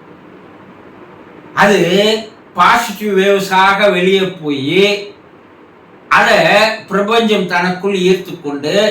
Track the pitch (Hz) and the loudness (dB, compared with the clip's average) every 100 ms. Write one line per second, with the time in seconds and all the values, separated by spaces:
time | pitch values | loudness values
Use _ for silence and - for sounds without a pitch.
0 | - - - - - - - - - - | -20 -20 -20 -20 -20 -20 -20 -20 -20 -20
1 | - - - - - - 202 190 170 190 | -20 -20 -20 -20 -12 -2 2 2 2 2
2 | 208 220 - - - 175 185 240 214 190 | 0 -2 -6 -20 -12 0 2 2 -2 -6
3 | 214 190 196 196 180 185 196 196 202 180 | -2 0 2 0 0 2 2 2 2 2
4 | 185 190 180 - 151 135 139 180 202 202 | 0 0 -2 -6 -6 -4 -2 2 2 0
5 | - - - - - - - - - - | -8 -18 -20 -20 -20 -20 -20 -20 -20 -16
6 | - 185 214 208 165 202 220 214 - 190 | -2 0 2 2 2 2 0 -4 -6 -4
7 | 202 233 220 202 180 175 180 180 196 185 | 0 0 2 0 -2 -2 -2 -4 -4 0
8 | 180 180 - 147 147 139 147 196 214 | 0 0 -2 -12 -10 -6 -2 0 0